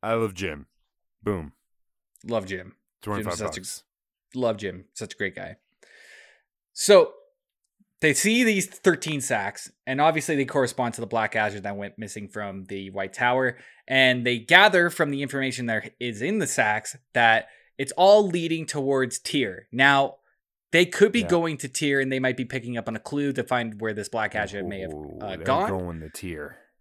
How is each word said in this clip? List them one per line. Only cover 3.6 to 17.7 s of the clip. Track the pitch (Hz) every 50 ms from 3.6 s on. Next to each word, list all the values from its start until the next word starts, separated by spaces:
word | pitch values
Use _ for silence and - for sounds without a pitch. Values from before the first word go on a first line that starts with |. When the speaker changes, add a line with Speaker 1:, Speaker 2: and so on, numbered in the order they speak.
Speaker 1:
bucks. | 92 - - - _ _ _ _ _ _ _ _ _ _ _
Speaker 2:
love | 127 123 117 110 101
Jim. | 104 98 90 90 95 _ _
Such | - 110 101 -
a |
great | _ 104 98 90
guy. | - 92 82 - _ _ _ _ _ _ _ - - - - - - - - _ _ _ _ _ _ _ _ _
So | - - - 208 185 160 - - - _ _ _ _ _ _ _ _ _ _ _ _ _ _ _ _
they | - 156 135
see | - - 202 226 240 254
these | 226 214 196 170
thirteen | - - - _ 190 170 - - 160 156 143
sacks, | 127 - 127 107 98 101 - - - - _ _ _
and | - 131 135
obviously | 147 160 160 156 143 - 160
they | 143 139
correspond | 123 - 147 131 120 - - 127 120 113
to | - 117
the |
Black | 98 - 113 110 104 -
Azure | 117 107 107 101 104
that | 92 101 101
went | 101 101 101 - -
missing | 113 101 - 110 101 95
from | - 107 104 101 95 98 95
the | 92 101 98 98 95
White | 95 98 95 95 -
Tower. | - 123 123 123 131 131 127 123 - - - - _ _ -
And | 135 135 131 127 127 123 120
they | 123 123 117
gather | 107 - 165 180 196 214 185 180 175 170
from | 160 - 170 143
the | 143 139 143
information | 131 135 139 135 131 123 127 123
that | 117 113 110 - - _ _
is | 120 123 113 104 117
in | 160 208 220
the | 175
sacks | - - - 123 107 107 107 - - - - _ _ _
that | 123 117 113 113 113 - - - _ _ _